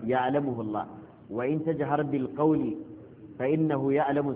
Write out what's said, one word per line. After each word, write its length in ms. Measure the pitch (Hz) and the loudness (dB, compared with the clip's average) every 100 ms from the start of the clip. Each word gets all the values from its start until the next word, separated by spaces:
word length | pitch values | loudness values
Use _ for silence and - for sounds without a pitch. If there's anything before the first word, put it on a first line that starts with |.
ya'lamuhu 580 | 113 127 127 143 143 117 107 | 0 2 2 2 0 -2 -4
Allah, 220 | 104 82 - - - - | -4 -6 -10 -18 -20 -10
wa 140 | 107 127 | -4 0
in 140 | 156 | 0
tajhar 400 | 156 147 139 147 143 | 0 -2 0 0 0
bil 160 | 135 127 | 0 -2
qawli 420 | - 156 151 123 104 - - - - - - | 2 4 4 2 -4 -10 -16 -18 -20 -14 -4
fa 80 | |
innahu 480 | 131 160 156 139 139 | 0 2 2 2 2
ya'lamu 400 | 143 143 143 143 | 2 2 2 0